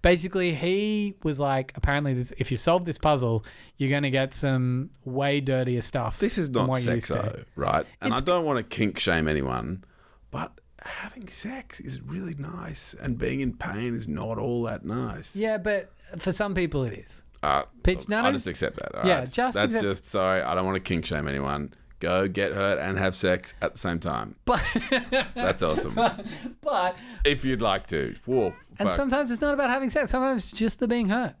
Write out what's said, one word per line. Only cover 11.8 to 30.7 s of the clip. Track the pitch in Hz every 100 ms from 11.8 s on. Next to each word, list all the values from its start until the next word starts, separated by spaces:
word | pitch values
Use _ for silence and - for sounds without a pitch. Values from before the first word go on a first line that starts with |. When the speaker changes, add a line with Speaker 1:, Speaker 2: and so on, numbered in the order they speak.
Speaker 2:
is | - 131
really | 120 170 185
nice, | 147 147 175 - 151 - -
and | 127 117
being | 123 131
in | 131
pain | - 92 101 123
is | 117 110
not | 73 110 110
all | 123 120
that | 117 110
nice. | - 117 120 - -
Speaker 1:
Yeah, | 196 220 214
but | 190 202 - - - 165
for | 185
some | 170 202
people | 185 170 147
it | 123
is. | - - - - -
Speaker 2:
Uh, | 71 71 - -
Speaker 1:
Pete, | 170 185 -
no, | 208
Speaker 2:
I |
Speaker 1:
no. | 254
Speaker 2:
just | 277 -
accept | - - -
that, | -
all | - 185
Speaker 1:
Yeah, | 160
Speaker 2:
right? | 127
Speaker 1:
just | - 254 -
Speaker 2:
That's | -
Speaker 1:
accept | 226
Speaker 2:
just, | 202 98
sorry, | - 101 92 95
I | 65
don't | 90 92
wanna | 95
kink | 92 87 78
shame | 76 71
anyone. | 69 69 73 73 - - -
Go | 85 92 98
get | 92 98
hurt | 95 98 85
and | 85 95
have | 95 92
sex | 92 90 - -
at | 85
the | -
same | 92 85
time. | 82 64 52 -
Speaker 1:
But | - 233 - 233 - 262
<laughs> | 247 262 -
Speaker 2:
That's | 240 190 190
awesome. | 85 78 -
Speaker 1:
but, | - 233 - - - 247 -
but | 202 226 180 180 - 202
Speaker 2:
If | 143 139 135
you'd | 127
like | 110 98 -
to. | 80 62 - -
Whoa, | 127 95 - - -
Speaker 1:
And | 202
Speaker 2:
fuck. |
Speaker 1:
sometimes | 180 277 262 262
it's | 233
not | 294
about | 285 262
having | 262 262
sex. | 302 262
Sometimes | 262 262 254 -
it's | -
just | 220